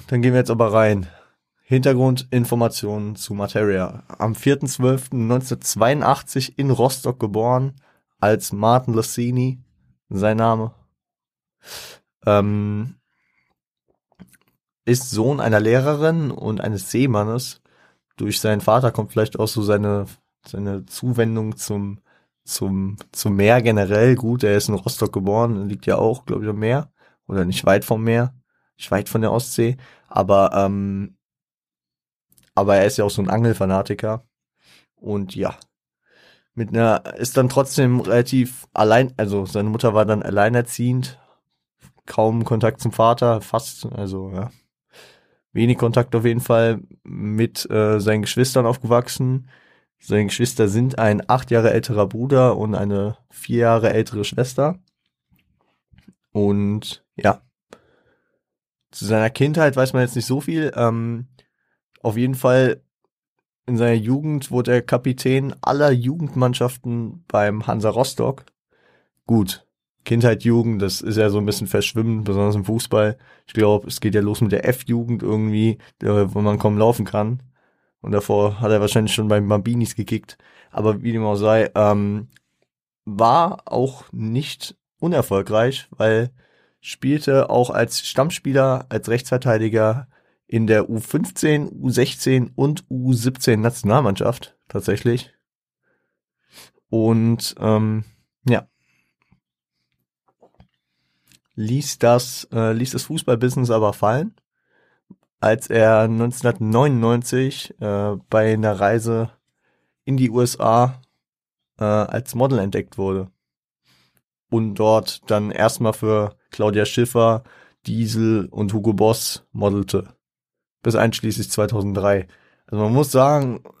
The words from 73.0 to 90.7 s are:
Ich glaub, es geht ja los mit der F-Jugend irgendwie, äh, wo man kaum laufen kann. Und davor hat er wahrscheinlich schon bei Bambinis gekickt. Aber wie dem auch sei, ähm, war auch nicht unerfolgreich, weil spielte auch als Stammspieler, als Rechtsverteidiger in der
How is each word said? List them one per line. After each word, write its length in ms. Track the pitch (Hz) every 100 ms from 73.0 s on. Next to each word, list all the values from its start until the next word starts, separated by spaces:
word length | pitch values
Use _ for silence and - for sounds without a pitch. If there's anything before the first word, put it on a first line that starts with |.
| 107 107 _ _ -
Ich 60 |
glaub, 340 | 113 104 104 -
es 120 | -
geht 140 | 110
ja 80 | 104
los 200 | 101 107
mit 100 | 107
der 160 | 98 120
F-Jugend 560 | 123 - 117 117 117
irgendwie, 560 | 101 107 110 107 110 110 - _
äh, 240 | 104 104 98
wo 140 | 104
man 180 | 104 104
kaum 180 | 107 104
laufen 260 | 110 120
kann. 380 | 101 107 107 127 - _ _ _ _ _
Und 120 | 104
davor 480 | 104 - 104 104 101
hat 80 | 110
er 80 | 107
wahrscheinlich 360 | 104 117 107 107
schon 120 | 107
bei 140 | 104
Bambinis 540 | 101 104 113 120 113 -
gekickt. 420 | 101 110 - - _ _ _
Aber 320 | - 107 101
wie 120 | 117
dem 120 | 113 110
auch 100 | 101
sei, 360 | 107 110 104
ähm, 560 | 101 104 104 101 104 110 _ _ _ _ _ _ _ -
war 580 | 101 113 147 165 - -
auch 380 | 113 131 127 -
nicht 640 | 120 110 120 147 - - - _ _
unerfolgreich, 880 | 165 160 - 98 95 107 123 131 -
weil 400 | - 110 110 120 - _ _ _ _
spielte 720 | - - 131 147 147 135 -
auch 200 | 117 123
als 380 | - 117 - -
Stammspieler, 800 | - 147 - 143 135 135 131 -
als 200 | 110 -
Rechtsverteidiger 1000 | 120 - 127 127 110 110 110 110 117 135 _ _ _ _
in 180 | 117
der 240 | 110